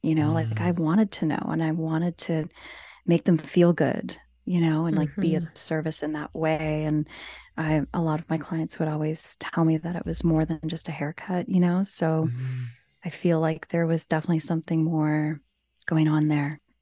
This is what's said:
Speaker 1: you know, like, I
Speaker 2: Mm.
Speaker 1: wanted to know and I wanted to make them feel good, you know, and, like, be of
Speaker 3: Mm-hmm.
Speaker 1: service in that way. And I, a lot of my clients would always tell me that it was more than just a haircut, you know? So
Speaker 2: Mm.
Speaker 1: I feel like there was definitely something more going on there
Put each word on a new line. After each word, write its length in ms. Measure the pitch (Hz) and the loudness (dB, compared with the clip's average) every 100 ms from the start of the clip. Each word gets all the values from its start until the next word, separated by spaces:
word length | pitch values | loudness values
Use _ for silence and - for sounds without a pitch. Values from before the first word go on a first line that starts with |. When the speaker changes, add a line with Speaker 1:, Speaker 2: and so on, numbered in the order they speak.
Speaker 1:
you 140 | - 156 | 0 2
know, 180 | 151 | 4
like, 260 | 165 160 110 | 2 0 0
I 140 | 175 | 0
Speaker 2:
Mm. 60 | 175 | 2
Speaker 1:
wanted 320 | 156 185 214 | 2 4 2
to 140 | - 160 | 0 -2
know 200 | - - | -2 -2
and 140 | 160 | -2
I 80 | 160 | 0
wanted 460 | 165 160 160 175 170 | 0 0 0 -2 -4
to 300 | - 160 160 - - - - - - | -2 -2 -4 -10 -20 -20 -20 -6 2
make 180 | 170 | 2
them 140 | - 165 | 4 2
feel 340 | - - 175 | 2 4 6
good, 460 | 165 135 - - - - _ - | 6 2 0 -6 -12 -20 _ -4
you 140 | 180 | 0
know, 260 | 165 156 165 | 2 2 0
and, 120 | 151 | 0
like, 180 | 160 208 | -2 -2
be 180 | 175 160 | 0 0
of 80 | |
Speaker 3:
Mm-hmm. 120 | 165 - | -2 -6
Speaker 1:
service 480 | - 160 160 160 | -4 -2 -4 -4
in 80 | 151 | -4
that 200 | 151 151 | -6 -6
way. 500 | - 156 156 156 151 | -4 0 0 -2 -2
And 240 | 156 151 151 - - - - - | 0 0 -2 -8 -18 -20 -14 -4
I, 280 | 160 156 139 | 0 0 0
a 80 | - | -2
lot 180 | 165 156 | 0 -2
of 100 | 165 | -2
my 80 | 160 | -4
clients 420 | - 165 160 - | -4 -4 -4 -4
would 100 | 156 | -4
always 480 | 151 156 160 - - | -2 -2 -4 -6 -6
tell 260 | - - | -6 0
me 140 | 165 160 | 2 2
that 180 | 165 175 | -2 -6
it 100 | - | -6
was 200 | 165 170 | -2 2
more 180 | 156 | 2
than 160 | 160 156 160 | 2 -2 -6
just 220 | 160 - | -6 -6
a 20 | |
haircut, 540 | 151 147 160 - 180 - | -6 -6 -8 -6 -4 0
you 140 | 185 | 2
know? 220 | 175 175 | 2 2
So 460 | 196 - 160 160 160 | 2 2 2 2 0
Speaker 2:
Mm. 360 | 123 127 127 123 - _ _ 170 | -2 -6 -6 -8 -12 _ _ -12
Speaker 1:
I 40 | |
feel 320 | - 175 165 | -2 0 2
like 260 | 160 156 - | 2 -2 -4
there 180 | 170 165 | -2 0
was 200 | 165 - | 0 0
definitely 340 | 156 156 165 | -2 0 -2
something 420 | - 165 - 160 160 | 0 -4 -2 0 0
more 560 | 160 151 151 151 156 _ _ _ _ - | 0 0 0 -2 -4 _ _ _ _ -2
going 200 | 160 156 | 2 4
on 220 | 151 151 | 4 2
there 320 | 151 143 151 _ _ | 2 -2 -6 _ _